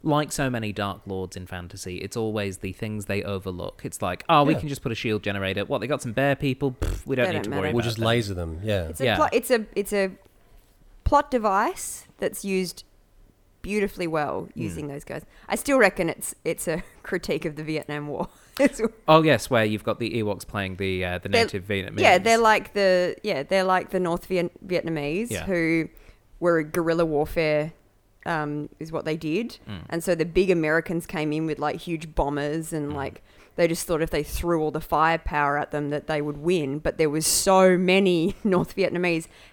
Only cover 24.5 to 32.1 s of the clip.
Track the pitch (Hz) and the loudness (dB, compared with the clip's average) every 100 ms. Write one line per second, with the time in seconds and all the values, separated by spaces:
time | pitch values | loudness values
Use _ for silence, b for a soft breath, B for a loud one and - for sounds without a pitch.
24.5 | - 185 175 165 160 143 170 240 202 165 | -6 -4 -4 -2 -4 -2 -4 -4 -4 -2
25.5 | 175 160 165 156 b b b _ - 175 | 0 2 0 -2 b b b _ -2 2
26.5 | 170 151 175 165 165 170 147 156 - 156 | 2 2 0 0 2 2 2 0 0 2
27.5 | 151 151 - _ _ _ _ - 165 147 | 2 0 -8 _ _ _ _ -6 -4 -4
28.5 | 147 147 - 160 160 - 160 160 165 240 | -6 -8 -12 -8 -6 -4 -4 -2 -2 -4
29.5 | - - 104 143 170 170 170 160 170 190 | -10 -14 -12 -8 -6 -2 0 2 2 4
30.5 | 175 156 160 165 165 - 180 151 151 160 | 4 4 0 0 -4 -4 -4 -2 -2 -2
31.5 | 147 147 165 - 165 160 | -2 -2 -4 -6 -8 -6